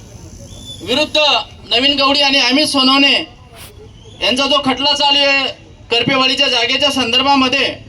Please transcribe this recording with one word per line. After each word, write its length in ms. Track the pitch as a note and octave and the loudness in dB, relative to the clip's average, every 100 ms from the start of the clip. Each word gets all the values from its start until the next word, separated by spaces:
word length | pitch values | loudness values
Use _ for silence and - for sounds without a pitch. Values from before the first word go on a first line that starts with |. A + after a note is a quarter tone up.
| - - - - - - - - | -20 -20 -20 -20 -20 -18 -16 -12
विरुद्ध 360 | F3 B3+ D4+ D4+ D4 A#3+ - - - | -2 -2 0 0 2 0 -4 -14 -4
नवीन 260 | A3 C#4 C#4+ | 0 0 2
गवडी 240 | C#4 C#4+ | 2 2
आणि 180 | C#4 C#4 | 2 2
अमित 280 | B3 C4+ D4+ | 2 0 0
सोनवणे 460 | C#4 C4 C4+ C#4 A3+ D#3+ - - - - - - - - - | 2 2 4 2 2 -4 -14 -20 -20 -20 -20 -20 -20 -20 -8
यांचा 240 | F#3 B3+ C#4 | -4 0 0
जो 100 | D4 | 0
खटला 280 | C4+ B3+ C#4+ | 0 -2 -2
चालू 260 | C#4+ C#4+ C#4 | 0 2 2
आहे 300 | C#4 C#4 B3+ - - - - | 2 2 -2 -8 -18 -16 -4
करपेवाडीच्या 580 | A#3 A#3+ C4+ C4 C4 C4 | -2 0 0 0 0 0
जागेच्या 420 | B3 A#3 C4 C#4+ | 0 0 0 0
संदर्भामध्ये, 840 | C4 A#3 B3 C4+ C#4 C4 C#4 A#3 - | 0 0 0 2 2 2 0 -2 -6